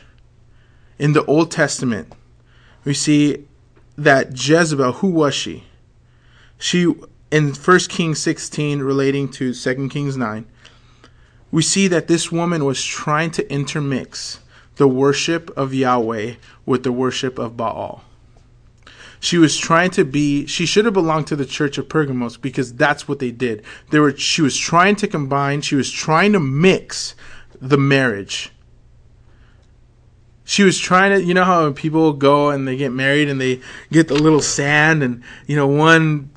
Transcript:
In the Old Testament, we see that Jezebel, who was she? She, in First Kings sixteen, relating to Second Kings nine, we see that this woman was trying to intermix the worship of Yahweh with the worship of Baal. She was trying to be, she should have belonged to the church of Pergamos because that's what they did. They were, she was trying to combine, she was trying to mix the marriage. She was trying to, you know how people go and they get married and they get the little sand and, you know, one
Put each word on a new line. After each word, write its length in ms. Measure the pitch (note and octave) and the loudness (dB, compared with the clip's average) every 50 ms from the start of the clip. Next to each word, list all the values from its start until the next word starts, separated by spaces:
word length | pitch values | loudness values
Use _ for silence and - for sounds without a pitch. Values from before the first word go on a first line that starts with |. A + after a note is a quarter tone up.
| - - _ _ _ _ _ _ _ _ _ _ _ _ _ _ _ _ _ | -20 -20 _ _ _ _ _ _ _ _ _ _ _ _ _ _ _ _ _
In 160 | - C#3+ D3+ D3 | -2 0 2 2
the 120 | D3 - | 2 2
Old 260 | - C#3 D#3 E3 E3 | 2 2 2 2 0
Testament, 600 | - - D3+ C3+ - - C#3+ B2+ A2+ F#2 D2+ - - - _ _ _ _ _ _ _ _ _ _ _ _ - | 0 0 0 0 -2 -2 -4 -4 -4 -4 -8 -12 -18 -20 _ _ _ _ _ _ _ _ _ _ _ _ -6
we 100 | C#3+ C#3+ | -4 -4
see 520 | C#3+ - D#3 D3+ D3 D3 D3 - C#3+ C#3+ - _ _ _ _ _ _ _ _ _ | -2 0 2 2 4 4 2 0 -4 -8 -16 _ _ _ _ _ _ _ _ _
that 340 | - D3+ D3+ C#3 C3+ - - | 0 2 4 4 4 2 -2
Jezebel, 640 | C3 B2 B2 C3+ D#3 E3+ F3 D#3+ D3+ C3+ C3+ B2 B2 | -6 -4 0 2 4 4 4 2 0 0 0 0 0
who 160 | - - G3 | -2 -2 0
was 260 | E3+ D#3+ D3+ C#3 C3+ | 2 2 2 0 0
she? 300 | - - G2 D#2+ - - - _ _ _ _ _ _ _ _ _ _ _ _ _ - - - _ | -2 -6 -8 -10 -12 -16 -20 _ _ _ _ _ _ _ _ _ _ _ _ _ -20 -20 -20 _
She, 360 | - - - - F3+ F3 E3+ - - - - - _ _ _ | -10 -4 -2 0 2 2 2 0 -2 -6 -20 -20 _ _ _
in 220 | D3 D#3 D3+ C#3+ C3+ | 0 0 2 0 -2
First 360 | C#3 - - F3+ F3+ F3+ - | -2 2 4 4 4 2 0
Kings 300 | - - F3 D#3+ D3+ - | -4 -4 -4 -2 -4 -2
sixteen, 600 | - E3+ D3+ - - - - - D3+ D3 C#3+ C#3+ | -2 -4 -4 -4 -6 -10 -6 -6 -4 -4 -4 -4
relating 500 | C3+ C3+ C#3 C#3 C3+ C#3 C#3 C#3 C#3 C3+ | -2 -2 0 0 0 0 0 -2 -4 -6
to 220 | C#3 - C3+ B2+ A#2+ | -6 -6 -6 -6 -6
Second 360 | - - C3+ B2+ C3 C#3 C3+ | -4 -4 -4 -4 -4 -4 -6
Kings 280 | C3+ D3 C#3+ C#3 C3+ | -6 -6 -6 -6 -4
nine, 280 | C3 B2 G#2+ G#2+ A2 A2+ - - _ - - _ _ _ _ _ _ - - _ _ - _ _ _ _ _ | -4 -6 -6 -6 -8 -12 -16 -20 _ -20 -20 _ _ _ _ _ _ -20 -20 _ _ -20 _ _ _ _ _
we 100 | - D#3+ | -2 -2
see 260 | D#3+ - - G3 G3 F#3+ | 0 0 0 2 2 2
that 180 | F3+ D#3+ D#3+ | 2 0 0
this 240 | - E3+ E3+ - - | 0 0 0 -2 -2
woman 340 | E3+ E3 E3+ F3 F3 D#3+ C#3+ | -4 -4 -2 -2 -2 -2 -2
was 180 | C#3 C3 - - | -2 -2 -4 -6
trying 480 | - - - - D#3 D3+ D3+ E3 E3 | -8 -10 -8 -4 -2 -2 -2 -2 -2
to 200 | D#3+ - - - | -4 -6 -6 -4
intermix 880 | C#3+ C#3+ C#3 C#3 - D#3+ D3 C#3 C3+ A#2 D#2 - - - - - - - - _ - - - _ _ | -4 -6 -4 -4 -4 -6 -4 -4 -4 -6 -6 -8 -12 -14 -14 -14 -14 -16 -20 _ -20 -20 -20 _ _
the 100 | - C#3+ | 2 2
worship 640 | C#3 B2+ B2+ C3+ C#3+ C#3 C#3+ - D#3+ E3 E3 E3 - - | 4 4 4 2 2 2 0 0 -2 -2 -4 -4 -8 -6
of 160 | - C#3 C3+ C3 | -6 -6 -4 -2
Yahweh 600 | C3 C3 B2+ B2+ B2 A2+ A2 A#2 A2 G#2 A#2 A#2 - - - - - _ | 0 2 2 2 2 0 -2 -4 -4 -6 -8 -10 -12 -20 -20 -20 -10 _
with 180 | C3 C3 B2 B2+ | -2 -2 0 0
the 80 | C3 | -2
worship 460 | B2 B2 C3 B2+ A#2+ - - B2+ - | -2 -2 -2 -2 -2 -4 -6 -6 -6
of 180 | - A#2+ A#2 A#2 | -6 -8 -8 -6
Baal. 460 | A#2 A#2 A2 - E2+ G#2 - - - - - - _ _ - _ - _ _ _ _ _ _ _ _ _ - - - - - - - | -6 -6 -6 -6 -6 -8 -10 -12 -14 -20 -20 -20 _ _ -20 _ -20 _ _ _ _ _ _ _ _ _ -20 -20 -20 -20 -20 -16 -10
She 180 | - - F3 | -6 -2 2
was 200 | E3+ D#3+ C#3 - | 4 4 4 2
trying 340 | - - - E3 E3 F3 F#3 | 0 -2 0 2 2 2 2
to 120 | F3+ G3+ F3+ | 2 0 0
be, 420 | C3+ C3 D3 D3 D3 C#3+ C#3+ C3 | 0 0 -2 0 0 0 -2 -4
she 180 | - - - F3 | -6 -6 -4 -4
should 180 | D3 - G3+ A3 | 0 2 2 2
have 100 | A#3 G3 | 2 2
belonged 340 | F#3+ E3+ D#3+ D#3 D#3+ C#3+ | 0 0 0 0 -2 -2
to 100 | - D#3 | -4 -4
the 80 | C#3+ C3+ | -4 -4
church 320 | C#3 - - D3+ C#3+ C#3+ | -6 -4 -4 -4 -2 -4
of 100 | - B2+ | -6 -8
Pergamos 480 | - - D#3 D#3 C#3 C3 B2 A#2+ A#2 - | -4 -2 -2 -2 -2 -2 -4 -6 -6 -8
because 380 | - - C3+ C3 D3 C3 A#2 A#2+ | -8 -10 -6 -6 -6 -6 -6 -2
that's 340 | B2 D3+ C#3+ D3 - - | 0 0 0 0 -2 -6
what 120 | - C#3+ C#3 | -8 -6 -6
they 120 | C3 B2 | -6 -6
did. 320 | A#2 A#2 B2+ A#2+ A2 G#2 - - - - - - | -6 -4 -4 -4 -4 -6 -10 -16 -20 -20 -6 0
They 100 | - D3+ | 2 4
were, 180 | D3 C#3+ C#3 | 4 2 2
she 240 | - - - - - | 0 -4 -4 0 0
was 160 | D#3 B2+ - | 0 0 0
trying 400 | - - - E3 E3+ F3+ G3 G#3 | -2 -4 0 2 4 4 4 2
to 100 | G3+ - | 0 -2
combine, 540 | G3 - D#3+ C#3+ C3+ C#3 C#3 C#3+ C#3 C#3+ D3 | -4 -4 -4 -4 -2 -2 -2 0 -2 -2 -4
she 140 | C#3+ - D3+ | -4 -2 0
was 140 | C3+ A#2+ - | 0 0 -2
trying 440 | - - - - D#3 E3 F#3 G#3 G#3 | -6 -6 -2 0 2 2 4 4 2
to 80 | F#3 | 2
mix 720 | D3+ C3+ C3 C#3+ E3+ F#3+ F3 - - - - - - - - - - - - - - - - - | 0 0 0 2 4 4 4 2 -2 -6 -10 -10 -10 -12 -14 -18 -20 -20 -20 -20 -20 -20 -20 -14
the 160 | C3 C3 C#3+ | -2 0 2
marriage. 720 | C#3 C#3 C#3 C#3 C3+ C3 B2 G#2 G2 G2 - - - - - - _ _ _ _ - - _ _ - - _ _ - _ _ - - - _ _ _ _ _ _ _ _ _ _ _ _ _ _ _ _ _ _ _ _ | 2 4 4 2 2 2 0 -2 -4 -8 -10 -10 -10 -12 -14 -18 _ _ _ _ -20 -20 _ _ -20 -20 _ _ -20 _ _ -20 -20 -20 _ _ _ _ _ _ _ _ _ _ _ _ _ _ _ _ _ _ _ _
She 200 | - - - G3+ | -4 2 4 4
was 140 | F#3 - | 4 4
trying 340 | - - - F#3 F#3 G3 G3 | 2 0 2 2 4 4 4
to, 120 | G3 G3 F#3 | 4 2 2
you 100 | F3 F3+ | 2 2
know 120 | F#3 F3+ | 2 2
how 260 | F#3 F3+ E3+ D#3+ D3 | 2 2 2 2 0
people 400 | C#3 - - D#3 D3+ D#3+ D#3+ D#3 | -2 -4 -4 -2 0 2 2 2
go 380 | D3 C#3 C#3 C#3 C#3+ D3 D3 D3 | 2 2 4 4 4 4 4 2
and 180 | C#3+ C#3 C3+ | 0 -2 -4
they 80 | C3+ B2+ | -4 -4
get 160 | C3 C#3+ C3 | -4 -4 -4
married 380 | A#2+ C3 C3 C3+ C#3 D3 D3+ C#3+ | -2 -2 0 2 2 2 2 0
and 100 | C#3 C3 | -2 -2
they 220 | C3 B2+ B2+ B2+ - - - - - - C#3+ | -2 -2 -2 -4 -6 -14 -20 -20 -6 0 2
get 160 | D#3+ D#3+ - | 2 4 4
the 60 | C#3 | 2
little 260 | D3 D3+ D#3+ D#3 C#3+ | 2 4 4 4 4
sand 600 | C#3 - - - C#3+ C#3 D3 D3+ D3+ D#3+ D#3+ D#3 | 2 0 -2 -2 -2 0 2 4 4 4 4 2
and, 220 | C#3 B2 A#2+ A#2+ - - - - - | 0 -2 -4 -6 -12 -18 -20 -14 -8
you 80 | - C#3+ | -4 -2
know, 120 | D3 C#3+ | 0 2
one 600 | C#3 C#3+ D3 D#3 D#3+ E3 D#3+ D#3+ D#3 D3+ D3 C#3 C#3 - | 2 2 4 6 6 6 6 4 2 0 -4 -6 -10 -20